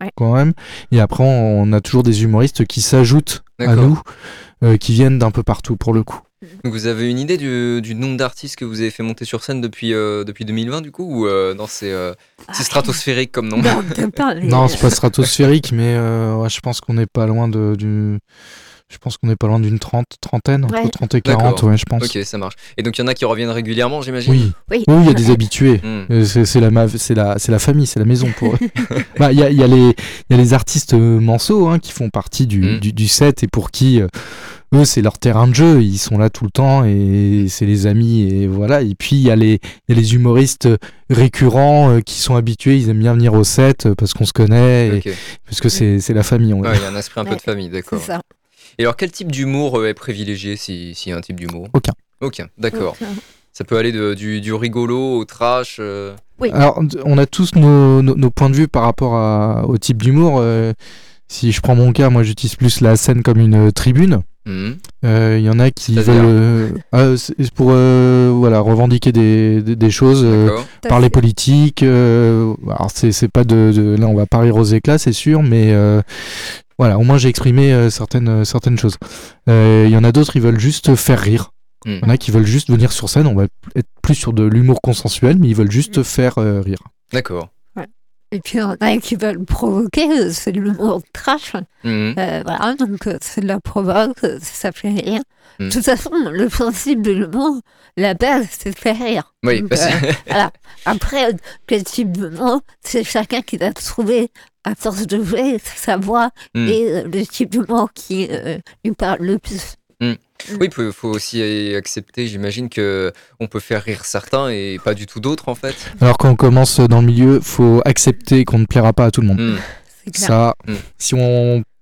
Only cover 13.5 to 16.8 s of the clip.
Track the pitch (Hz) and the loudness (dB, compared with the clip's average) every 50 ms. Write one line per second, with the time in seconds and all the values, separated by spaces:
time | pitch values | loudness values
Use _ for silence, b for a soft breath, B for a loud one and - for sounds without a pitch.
13.5 | 107 - - 240 220 - 196 170 - - 226 214 - - 285 262 - 170 180 123 | -2 -2 0 0 0 -2 -4 -6 -6 -6 -6 -6 -4 -4 -4 -4 -4 -4 -2 0
14.5 | 127 127 131 120 - - - 123 - - - 120 - - 131 131 - - 139 135 | 2 2 2 0 0 0 0 0 0 0 -2 -2 0 0 -2 -2 0 2 2 4
15.5 | 147 160 - - 117 113 117 120 120 117 117 113 113 113 113 110 110 110 113 113 | 2 2 0 -2 -4 -2 -2 0 0 -2 -2 -2 -2 -2 -2 -2 -2 -4 -4 -4
16.5 | - - - 123 120 - | -6 -6 -8 -8 -8 -8